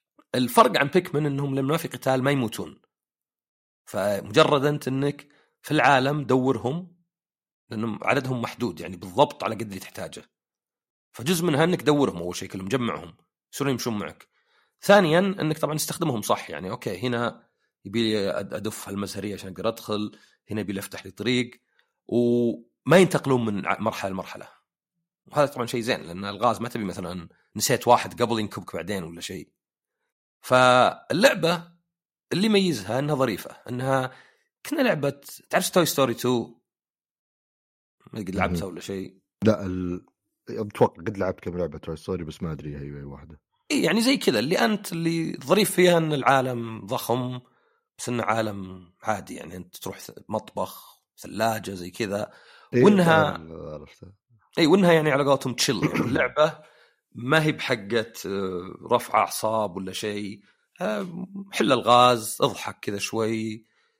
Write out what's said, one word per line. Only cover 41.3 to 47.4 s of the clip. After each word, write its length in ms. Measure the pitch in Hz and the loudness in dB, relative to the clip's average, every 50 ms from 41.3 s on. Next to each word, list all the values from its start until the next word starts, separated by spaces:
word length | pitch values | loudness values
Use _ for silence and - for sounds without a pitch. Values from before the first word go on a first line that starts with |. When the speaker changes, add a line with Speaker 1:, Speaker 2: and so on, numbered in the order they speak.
| 90 - | -2 -4
Speaker 2:
كم 180 | - 98 85 90 | -6 -6 -4 -2
لعبة 200 | 87 80 73 78 | -4 -4 -4 -8
توي 180 | - 85 80 | -10 -10 -12
ستوري، 280 | 78 - - 95 87 85 | -10 -8 -6 -6 -6 -6
بس 180 | 76 78 - 90 | -8 -10 -8 -8
ما 100 | 82 78 | -6 -6
أدري 240 | 69 71 76 71 | -8 -8 -10 -10
هي 220 | 69 69 71 71 71 | -10 -10 -12 -12 -12
أي 40 | 69 | -14
واحدة. 380 | 71 67 67 78 82 - - _ _ _ _ _ - | -14 -14 -16 -18 -20 -20 -20 _ _ _ _ _ -4
Speaker 1:
إيه، 140 | 302 277 - | 0 0 2
يعني 160 | 165 175 226 | 2 2 2
زي 160 | 226 254 277 | 2 2 2
كذا، 220 | - - 202 139 104 | 2 2 2 2 2
اللي 200 | 113 147 185 - | 2 2 2 2
أنت، 340 | 233 226 214 196 208 - 175 | 2 2 0 0 -4 -6 -6
اللي 460 | 165 165 165 165 165 160 - - - 127 | -4 -2 -2 0 -2 -2 -4 -6 -6 -2
ظريف 260 | 127 175 202 202 - | 2 4 4 4 4
فيها 280 | - - 180 180 175 170 | 4 6 6 6 6 6
إن 140 | 160 156 151 | 4 2 0
العالم 720 | 139 120 120 139 135 127 127 123 120 117 113 113 110 101 | 2 4 4 4 4 4 2 -2 -4 -6 -8 -8 -10 -8
ضخم، 540 | 98 123 120 - - 120 127 127 123 127 127 | -6 -6 -4 -2 -2 -2 0 -2 -4 -6 -10